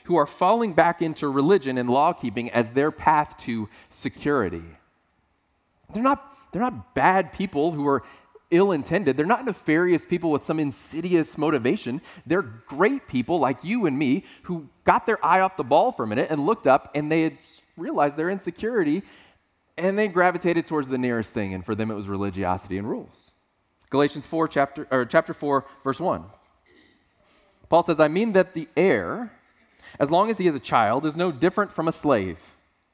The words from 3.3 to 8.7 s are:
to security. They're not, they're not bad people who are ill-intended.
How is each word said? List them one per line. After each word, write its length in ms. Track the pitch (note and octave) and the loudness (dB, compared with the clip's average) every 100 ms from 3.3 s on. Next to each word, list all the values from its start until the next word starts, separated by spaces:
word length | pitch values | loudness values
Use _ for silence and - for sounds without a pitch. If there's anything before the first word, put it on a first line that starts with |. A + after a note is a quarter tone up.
| - | -8
to 300 | - A2+ G#2+ - - | -6 -6 -6 -12 -20
security. 760 | - - - D3 C#3+ G2 E2+ E2 D#2+ _ _ _ _ _ _ _ _ _ _ _ | -10 -10 -6 -2 0 0 -4 -14 -20 _ _ _ _ _ _ _ _ _ _ _
They're 80 | G3+ | -2
not, 340 | B3+ C4+ - - _ | 0 0 -4 -20 _
they're 100 | E3+ | -4
not 360 | B3 D#3 - - | -4 -6 -8 0
bad 360 | D3+ F#3+ F3+ | 2 2 0
people 380 | - F#3+ C#3+ D#3+ | -4 -4 0 0
who 160 | D#3 C#3+ | 0 0
are 160 | C3+ - - _ - _ | 0 -2 -20 _ -20 _
ill-intended. 640 | E3+ G3 | 2 4